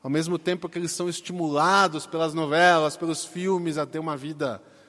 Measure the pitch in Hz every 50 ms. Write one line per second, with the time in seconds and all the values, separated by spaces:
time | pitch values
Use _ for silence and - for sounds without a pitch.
0 | - 131 139 156 160 170 180 160 - 180 180 175 180 170 - 175 175 160 - -
1 | 175 175 165 - - - 180 180 170 156 143 147 156 180 196 196 196 180 151 151
2 | - - - 160 165 160 151 165 160 143 147 165 175 180 175 165 156 151 143 -
3 | 170 165 160 156 - - - 175 180 190 190 180 175 165 147 156 147 127 139 160
4 | 160 160 151 131 131 151 156 147 147 131 110 - - - - - -